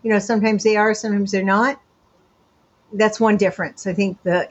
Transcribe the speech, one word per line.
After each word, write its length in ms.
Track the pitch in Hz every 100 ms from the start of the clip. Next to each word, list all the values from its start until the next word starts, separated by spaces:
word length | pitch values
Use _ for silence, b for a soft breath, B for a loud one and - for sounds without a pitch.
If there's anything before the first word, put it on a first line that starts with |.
You 80 | 226
know, 80 | 208
sometimes 460 | 202 233 220 214
they 120 | 214 214
are, 160 | 208
sometimes 360 | 214 220 202 196
they're 100 | 196
not. 360 | 196 196 247 277 _ _ _ _ _ _ _ _ _ _ _
That's 280 | 208 214 214
one 160 | 220 208
difference. 500 | 196 185 165 - 196
I 60 |
think 300 | 175 196 180
the 240 | 190 175 -